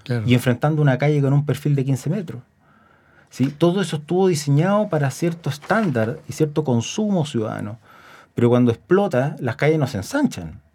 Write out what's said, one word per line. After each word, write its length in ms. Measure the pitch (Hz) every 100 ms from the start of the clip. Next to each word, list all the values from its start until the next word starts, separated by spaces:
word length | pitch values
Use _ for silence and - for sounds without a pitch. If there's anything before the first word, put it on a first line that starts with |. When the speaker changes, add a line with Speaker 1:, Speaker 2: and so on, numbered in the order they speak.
Speaker 1:
claro. 200 | - 120 110
Speaker 2:
Y 60 |
enfrentando 460 | 123 127 123 151 156
una 160 | 147 127
calle 220 | 147 147
con 120 | 143
un 100 | 143
perfil 300 | 147 123 151
de 100 | 139
quince 240 | 135 131 143
metros. 320 | 202 170 123 - _ _ _ _ _ _ _ _
¿Sí? 180 | - 135
Todo 340 | 147 170 190
eso 140 | 165 151
estuvo 320 | - 180 190
diseñado 600 | 151 143 139 180 208 208
para 220 | 156 139
cierto 380 | - 170 170 147
estándar 720 | - - 202 202 120 110 - -
y 40 |
cierto 320 | - 151 151
consumo 600 | 147 117 117 - 214 190
ciudadano. 540 | 147 117 110 107 104 117 _ - - - -
Pero 140 | - 120
cuando 220 | 123 123
explota, 640 | 113 - 190 202 127 143 151
las 180 | 123 -
calles 220 | 147 156
no 80 | 143
se 120 | 98
ensanchan. 600 | - 285 302 - 85 71 _